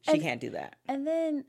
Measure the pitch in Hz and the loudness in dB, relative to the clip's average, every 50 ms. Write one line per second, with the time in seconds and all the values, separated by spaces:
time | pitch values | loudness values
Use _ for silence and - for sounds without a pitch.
0 | - 311 311 302 285 - 120 120 - 113 - 73 69 - - _ _ - 269 277 | 2 4 4 4 4 0 -2 -2 -4 -6 -6 -6 -8 -8 -12 _ _ -6 -4 -2
1 | 277 311 330 330 330 311 302 277 262 | -2 0 0 0 0 0 0 -2 -4